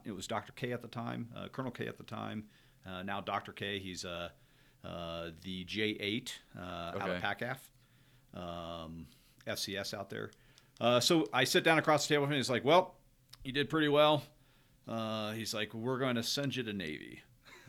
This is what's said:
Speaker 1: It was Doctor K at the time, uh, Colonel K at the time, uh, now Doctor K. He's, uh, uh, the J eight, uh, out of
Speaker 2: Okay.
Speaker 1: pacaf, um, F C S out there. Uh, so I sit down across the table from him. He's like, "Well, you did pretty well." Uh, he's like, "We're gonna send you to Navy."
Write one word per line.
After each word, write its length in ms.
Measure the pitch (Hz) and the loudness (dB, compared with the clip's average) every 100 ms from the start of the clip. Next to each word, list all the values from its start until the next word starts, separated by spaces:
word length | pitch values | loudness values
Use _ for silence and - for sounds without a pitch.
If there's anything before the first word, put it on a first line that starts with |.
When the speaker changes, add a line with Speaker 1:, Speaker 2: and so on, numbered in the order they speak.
| - | -8
Speaker 1:
It 80 | |
was 120 | 92 - | -8 -2
Doctor 280 | 110 - | -4 -4
K 180 | - 123 | -6 -4
at 100 | 120 | -4
the 60 | 117 | -6
time, 400 | 117 117 120 117 - | -8 -6 -6 -8 -10
uh, 140 | 95 | -10
Colonel 220 | - 131 | -6 -6
K 140 | 120 117 | -4 -6
at 100 | - | -8
the 80 | - | -12
time, 400 | 110 107 107 104 - - _ 95 | -8 -6 -8 -10 -18 -20 _ -12
uh, 160 | 92 | -8
now 160 | 95 101 | -6 -6
Doctor 320 | 98 101 - | -2 -4 -4
K. 260 | - 101 101 | -6 -4 -4
He's, 280 | 95 87 92 | -6 -8 -6
uh, 240 | 85 87 - _ _ _ _ 90 | -6 -8 -12 _ _ _ _ -10
uh, 460 | 85 85 85 85 82 | -8 -6 -6 -8 -10
the 240 | 95 92 87 | -8 -6 -4
J 320 | 98 107 - | -2 0 0
eight, 400 | 101 113 131 - - 107 | -2 -2 -4 -12 -14 -12
uh, 40 | |
out 340 | 90 87 85 92 | -8 -6 -6 -4
of 140 | 95 | -2
Speaker 2:
Okay. 100 | 90 | 0
Speaker 1:
pacaf, 360 | 101 101 120 135 - _ _ _ _ - - 95 | -2 -2 -4 -8 -12 _ _ _ _ -20 -16 -10
um, 680 | 87 85 85 85 80 82 78 - _ - - | -8 -8 -8 -8 -10 -12 -14 -20 _ -14 -8
F 140 | 104 | -6
C 160 | - 95 | -4 -4
S 180 | 98 | -4
out 160 | 104 98 | -6 -8
there. 220 | 110 104 - - - _ - | -8 -8 -12 -20 -20 _ 0
Uh, 220 | 117 123 | 4 6
so 260 | - 170 - | 6 4 4
I 100 | 123 | 4
sit 220 | 139 180 160 | 4 6 6
down 120 | 160 | 6
across 300 | 147 151 - | 6 4 6
the 60 | |
table 120 | 147 139 | 4 4
from 60 | |
him. 60 | 147 | 2
He's 120 | 120 | 2
like, 140 | 120 | 2
"Well, 320 | 123 170 185 - _ _ - - | 6 6 6 -4 _ _ -20 -14
you 80 | 135 | -4
did 180 | 135 139 | -2 2
pretty 200 | 160 151 | 2 6
well." 340 | 147 151 151 - - _ _ _ _ - | 8 8 6 0 -18 _ _ _ _ -8
Uh, 460 | 113 110 110 107 | -4 -2 -2 -2
he's 200 | 110 104 | -4 -4
like, 200 | 110 107 | -2 -4
"We're 260 | 113 120 127 | -4 -2 0
gonna 240 | 131 120 | 2 2
send 320 | 117 - 139 131 | 0 0 -2 -2
you 80 | |
to 80 | 110 | -4
Navy." 500 | 101 80 71 58 58 - _ - - | -2 -4 -6 -10 -16 -20 _ -20 -20